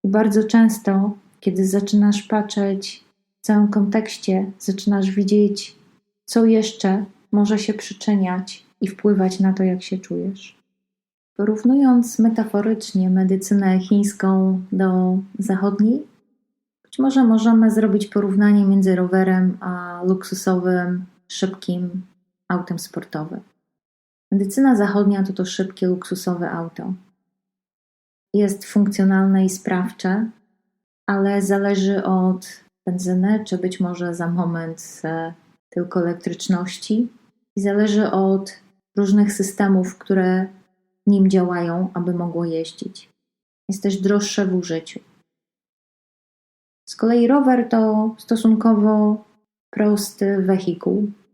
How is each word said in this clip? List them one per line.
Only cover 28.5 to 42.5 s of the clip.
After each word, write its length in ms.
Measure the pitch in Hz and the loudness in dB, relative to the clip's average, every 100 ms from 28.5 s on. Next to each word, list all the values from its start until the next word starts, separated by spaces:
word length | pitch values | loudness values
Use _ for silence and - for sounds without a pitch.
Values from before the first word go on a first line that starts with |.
| 196 - | -2 -2
funkcjonalne 800 | 208 202 202 190 190 196 190 190 | 0 0 2 2 2 2 2 0
i 40 | |
sprawcze, 800 | 185 - 185 185 - 185 196 226 - _ _ _ _ _ _ - | -2 -4 -4 -4 -6 -4 -4 -4 -10 _ _ _ _ _ _ -4
ale 340 | 196 196 202 | 0 0 0
zależy 600 | 196 202 202 196 190 202 | 0 0 0 0 0 0
od 440 | - 185 185 185 - - _ _ - | 0 0 0 -2 -8 -20 _ _ -8
benzyny, 560 | 180 185 180 196 214 214 | -6 -2 0 2 0 -2
czy 100 | 180 | -4
być 220 | 185 180 | -4 -4
może 360 | 180 175 175 170 | -6 -4 -8 -6
za 120 | 170 | -4
moment, 760 | 175 170 165 165 165 - - | -2 -2 -4 -8 -12 -18 -12
e, 300 | 160 165 165 165 _ _ _ | -8 -6 -8 -12 _ _ _
tylko 320 | 175 175 185 | -8 -4 -2
elektryczności. 1040 | 175 170 190 165 - 180 185 - - 214 240 _ _ _ _ - | -2 -4 -8 -8 -4 -2 -4 -10 -4 -2 -2 _ _ _ _ -4
I 60 | |
zależy 500 | 202 202 214 208 214 | -2 0 2 2 2
od 500 | 190 190 190 196 - _ _ _ - | 2 2 0 -4 -18 _ _ _ -2
różnych 360 | 196 208 202 | 2 4 2
systemów, 640 | - 196 - 196 190 180 - | 0 -6 0 2 2 0 -8
które 500 | - 190 185 185 190 - _ _ _ _ 202 | -2 0 2 0 -2 -10 _ _ _ _ 0
w 20 | |
nim 200 | 202 190 | 4 4
działają, 600 | 190 180 175 170 170 185 | 4 0 -2 -4 -2 -4
aby 200 | 175 175 | -4 -4
mogło 320 | 175 170 165 | -4 -4 -4
jeździć. 640 | 170 | -4